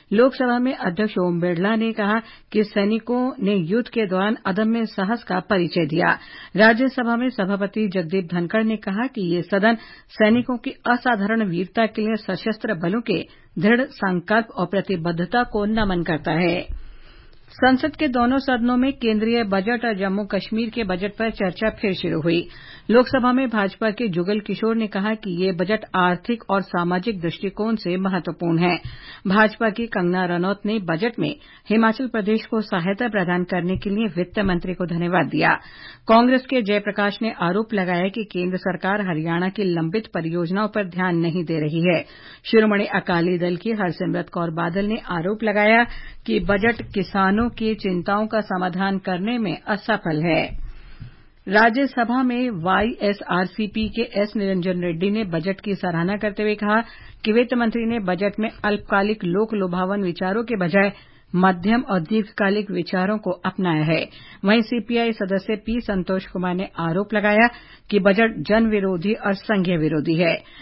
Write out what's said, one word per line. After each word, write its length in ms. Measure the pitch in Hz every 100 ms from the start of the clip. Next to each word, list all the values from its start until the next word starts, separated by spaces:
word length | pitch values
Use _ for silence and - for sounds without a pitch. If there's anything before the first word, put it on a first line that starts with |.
| -
लोकसभा 460 | 202 262 254 247 240
में 160 | 247 277
अध्यक्ष 420 | 190 175 214 202
ओम 240 | 180 175
बिरला 340 | 180 170 196 226
ने 160 | 226
कहा 300 | 220 202 220 220 - -
कि 120 | 214
सैनिकों 720 | 214 208 202 220 - 247 254 262
ने 140 | 196 208
युद्ध 320 | 160 226 240
के 180 | 233 208
दौरान 320 | 185 202 240 -
अदम्य 400 | 190 220 233 220
साहस 380 | - 190 233
का 160 | - 185
परिचय 460 | 180 196 170 180 156
दिया। 340 | 160 170 - - - - 175
राज्यसभा 600 | 220 226 262 254 233 233
में 140 | 254
सभापति 580 | 247 190 196 196 214 214
जगदीप 420 | 185 165 190 170
धनखड़ 320 | 175 170 220
ने 140 | 220 214
कहा 300 | 208 196 262
कि 280 | 233 175 175
ये 60 |
सदन 340 | 170 196 214 226 - - -
सैनिकों 480 | - 214 240 233 247
की 140 | 269
असाधारण 720 | - - 247 254 226 196 226
वीरता 420 | 208 170 185 - 220
के 160 | 220
लिए 140 | 214 220
सशस्त्र 580 | - 185 220 214 226
बलों 280 | 180 175 220
के 240 | 233 165 - - - -
दृढ़ 220 | 190 240
संकल्प 640 | 269 - 196 180 170 220 226 -
और 100 | 175
प्रतिबद्धता 800 | 196 185 185 170 170 175 185
को 220 | 247 214 208
नमन 380 | 220 214 180
करता 280 | 165 156 170
है। 520 | 160 175 175 - - - - - - - - -
संसद 460 | - 254 262 311 -
के 120 | 302
दोनों 300 | 247 240 269
सदनों 400 | 262 247 240 247
में 160 | 262
केंद्रीय 500 | 269 226 220 220 233
बजट 420 | 220 196 190 240 233
और 120 | 208
जम्मू 280 | 196 196 202
कश्मीर 440 | 196 - 220 226
के 140 | 240
बजट 320 | 202 185 202 202
पर 120 | 226
चर्चा 400 | 214 196 - 220
फिर 240 | - 208
शुरू 280 | 185 175 165
हुई। 260 | 160 165 - - - - -
लोकसभा 420 | 226 247 269 247
में 180 | 247 262
भाजपा 400 | 226 196 - 220
के 180 | 202 240
जुगल 320 | 170 175 214
किशोर 360 | 208 196 220 226
ने 120 | 214
कहा 260 | 202 208
कि 300 | 220 202 170
ये 80 | 185
बजट 280 | 175 180 214 - 185
आर्थिक 480 | 180 180 208 233 -
और 120 | 196
सामाजिक 600 | 190 180 175 180 208 196
दृष्टिकोण 540 | 165 - 196 - 214 220
से 220 | 175 180
महत्वपूर्ण 600 | 190 185 170 156 170 165
है। 180 | 180 175 - - - - 196
भाजपा 420 | 202 214 214 226
की 180 | 208 226
कंगना 380 | 202 175 180 180
रनौत 360 | 175 180 202 202
ने 140 | 220
बजट 400 | 175 165 233 233
में 160 | 151 - - - -
हिमाचल 380 | 220 226 220 262
प्रदेश 380 | 226 202 220 -
को 160 | 220
सहायता 460 | 214 190 170 202 247
प्रदान 360 | 208 175 180
करने 340 | 175 180 175 185
के 120 | 214
लिए 160 | 196 226 160
वित्त 220 | 180 -
मंत्री 340 | 196 180 185
को 120 | 175 180
धन्यवाद 420 | 170 175 180 165
दिया। 220 | 151 165 - - - - - -
कांग्रेस 380 | 226 247 262 262
के 160 | 254
जयप्रकाश 580 | 202 208 202 202 202 202
ने 100 | 226
आरोप 420 | - 175 190 220
लगाया 340 | 208 180 175 190
कि 160 | 214
केंद्र 340 | 208 180 180 180
सरकार 440 | 196 175 190 208
हरियाणा 480 | 190 156 165 170 185
की 140 | 190
लंबित 440 | 190 170 165 214 220
परियोजनाओं 600 | 180 165 170 170 190 214
पर 220 | 214 190
ध्यान 280 | 175 185 170
नहीं 260 | 170 180
दे 160 | 160 165
रही 360 | 151 160 175 160
है। 100 | - - - - -
शिरोमणि 400 | 226 220 202 202
अकाली 520 | 202 - 175 170 180
दल 180 | 175 175
की 160 | 220
हरसिमरत 580 | 214 180 156 175 175 170
कौर 220 | 180 170
बादल 340 | 165 170 180 208
ने 100 | 226
आरोप 480 | - 175 170 214
लगाया 400 | 220 202 208 226 240 - - - -
कि 140 | 220
बजट 540 | 175 202 226 233 226
किसानों 500 | 202 180 202 190 208
की 320 | 240 - 220 208
चिंताओं 520 | 196 180 170 202 214
का 140 | 220
समाधान 560 | 202 185 185 180 196 196
करने 400 | 190 180 202 247
में 240 | 208 156 -
असफल 580 | 202 - 208 175 151 170
है। 340 | 160 - - - - - - - - - _ -
राज्यसभा 760 | 202 233 233 277 254 226 247
में 260 | 254 240 254
वाईएसआरसीपी 1400 | 190 170 185 220 - 208 202 - 175 185 - 214 220 214
के 120 | 226
एस 320 | 226 196 208 220
निरंजन 460 | 196 190 180 180
रेड्डी 280 | 175 165 196
ने 140 | 214
बजट 380 | 208 165 175 190
की 140 | 208 190
सराहना 420 | 180 165 170 202
करते 260 | 208 202
हुए 120 | 214 208
कहा 260 | 208 214 226 - - - 220
कि 60 |
वित्त 220 | 220 240
मंत्री 320 | 247 233 233 226
ने 140 | 233
बजट 320 | 185 180 202 202
में 100 | 220 -
अल्पकालिक 600 | 208 208 208 202 202 214
लोक 300 | 180 180 220
लुभावन 500 | 214 185 180 185 202
विचारों 400 | 185 170 185 208
के 140 | 226 220
बजाय 340 | 175 196 196 - - - _ 175
मध्यम 460 | 185 180 185 233
और 180 | 254 190
दीर्घकालिक 720 | 156 220 208 - 196 208 208
विचारों 460 | 180 170 185 190 214
को 140 | 196
अपनाया 520 | - 190 - 180 156
है। 260 | 156 156 - - - - 190
वहीं 160 | 233
सीपीआई 500 | 226 240 220 233 233
सदस्य 440 | 226 196 190 196 214
पी 260 | 220 233
संतोष 440 | 233 196 175 190 -
कुमार 300 | 190 180 180
ने 140 | - -
आरोप 340 | 165 170 208
लगाया 340 | 214 208 208 240 - - - -
कि 100 | 208
बजट 360 | 190 196 226 220
जन 300 | 147 214 226
विरोधी 460 | 214 190 185 196
और 200 | 220 202
संघीय 440 | 196 - 208 180 170
विरोधी 380 | 156 156 160 160
है। 280 | 170 170 - -